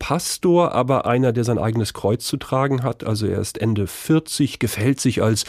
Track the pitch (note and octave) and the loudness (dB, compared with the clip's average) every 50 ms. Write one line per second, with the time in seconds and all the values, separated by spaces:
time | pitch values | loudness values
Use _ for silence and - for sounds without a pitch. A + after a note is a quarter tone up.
0 | - - - F3 - - - - - F3+ E3+ F3 E3+ - - A#2+ B2+ B2+ C3+ A#2+ | -6 -4 -4 -2 -2 -4 -4 0 2 4 4 4 4 2 2 0 2 2 2 2
1 | - A2+ B2 B2+ C3+ B2 A2+ A#2+ A2+ A#2+ A#2 D#2+ F2+ A2 A2 A#2 G#2+ - - - | 2 2 2 2 2 2 2 0 0 0 0 0 0 0 0 0 -2 -2 -4 -2
2 | - G2+ A2+ - - - - C3 - - C3+ C3 C#3 C#3 C3+ B2 B2+ A#2+ A2+ - | 0 0 0 0 -2 -6 -6 -6 -4 -2 0 0 2 2 0 0 0 -2 -4 -4
3 | - - A2 G#2+ G#2+ F#2+ F#2 G2 G2 - - - A2 A2+ A2 G#2 G2 - - - | -4 -2 -2 0 0 -2 -2 -2 -4 -6 -4 -2 -2 0 0 0 -2 -4 -6 -8
4 | - - D#3 D#3+ D#3+ - - - C#3+ B2+ - - B2 G#2+ - G2+ G#2+ C3+ C3+ - | 0 2 2 2 2 -2 -2 0 0 -2 0 -4 -4 -4 -2 0 0 0 0 2
5 | - B2+ - - G2+ A2 A2 G#2+ - | 0 0 2 2 2 2 2 0 -2